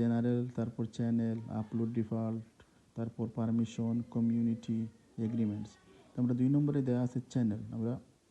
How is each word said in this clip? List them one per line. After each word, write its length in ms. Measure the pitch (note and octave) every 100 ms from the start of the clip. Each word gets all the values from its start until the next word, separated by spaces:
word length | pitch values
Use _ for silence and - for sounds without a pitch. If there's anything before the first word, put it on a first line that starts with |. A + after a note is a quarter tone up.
জেনারেল, 400 | A#2 A#2 A#2+ A#2+ B2 A#2+
তারপর 260 | A2+ B2 A2+ -
চ্যানেল, 420 | A#2 A#2 A2+ A2+ A2+ A2
আপলোড 300 | G#2+ A2+ A2+ A#2
ডিফল্ট, 480 | A2 A2+ A2+ A2+ A2+ - - _ _ -
তারপর 300 | A#2 - A2+ -
পারমিশন, 580 | A2+ A#2 A2+ - A2+ A#2 A2+
কমিউনিটি, 640 | A#2+ A#2 A#2 A#2 A2+ - A2+ A2+ - _ - A2
এগ্রিমেন্টস। 460 | A#2+ G#2+ G#2 G#2 - - - -
তো 60 | -
আমরা 120 | B2 B2
দুই 80 | C3
নম্বরে 260 | C#3+ D3 C#3 B2+
দেওয়া 140 | B2 B2
আছে 120 | B2+ B2
চ্যানেল, 280 | C3 A2+ G#2 G#2+ A2+
আমরা 160 | A2+ B2+ - _ _